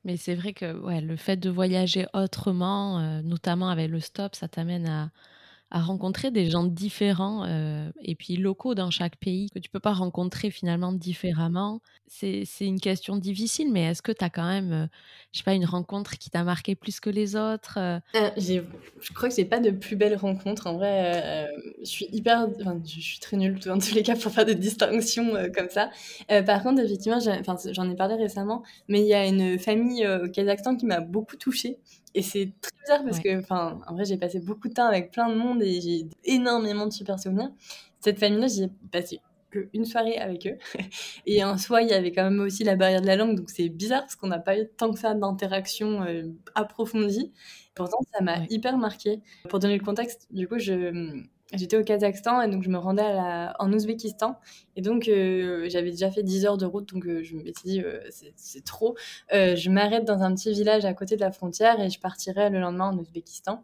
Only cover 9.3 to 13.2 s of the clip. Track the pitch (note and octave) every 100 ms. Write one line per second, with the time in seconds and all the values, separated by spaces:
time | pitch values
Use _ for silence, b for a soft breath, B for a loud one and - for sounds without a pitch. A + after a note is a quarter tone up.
9.3 | F#3 G3+ F#3+ - G3 G#3+ F#3+ F3+ F3 F3+
10.3 | - G#3+ - F3 E3+ F3+ F#3 E3+ E3+ F3+
11.3 | D#3+ E3 F3 G3+ A3 b b _ - G3
12.3 | G3 G3 - G3+ F#3+ G3 F#3+ - G3+